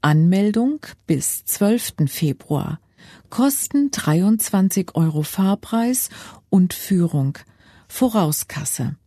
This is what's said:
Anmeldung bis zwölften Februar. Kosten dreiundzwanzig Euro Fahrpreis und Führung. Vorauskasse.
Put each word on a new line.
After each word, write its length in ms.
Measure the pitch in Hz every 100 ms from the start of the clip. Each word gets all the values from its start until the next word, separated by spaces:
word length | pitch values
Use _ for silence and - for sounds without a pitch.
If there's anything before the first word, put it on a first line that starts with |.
Anmeldung 800 | 147 156 165 190 208 214 254 302 - - -
bis 380 | 151 - -
zwölften 640 | - - 202 233 - - 147
Februar. 720 | - 156 131 - 147 - 156 _ _ - - _
Kosten 640 | - 269 277 - 285 285
dreiundzwanzig 1040 | - - 156 190 220 - 196 190 196 185
Euro 280 | - 160 151
Fahrpreis 840 | 151 - 190 202 - 226 233 247 - - - - _
und 240 | 196 180
Führung. 640 | - - 190 170 151 135 143 - _ _ - _
Vorauskasse. 1080 | - 254 220 165 151 - - 143 - 123 -